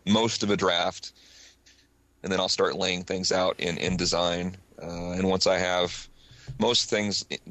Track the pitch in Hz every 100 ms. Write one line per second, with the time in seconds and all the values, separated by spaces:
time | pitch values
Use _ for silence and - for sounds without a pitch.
0 | 92 107 113 - 104 98 92 87 87 -
1 | - - - - - _ _ - _ _
2 | _ _ 92 92 92 - 92 73 95 90
3 | 90 95 92 92 92 - 87 82 92 90
4 | 87 85 87 87 90 92 - - 85 85
5 | 87 90 95 95 95 90 90 90 90 -
6 | - - - - - - 113 131 - 107
7 | 104 95 - 73 -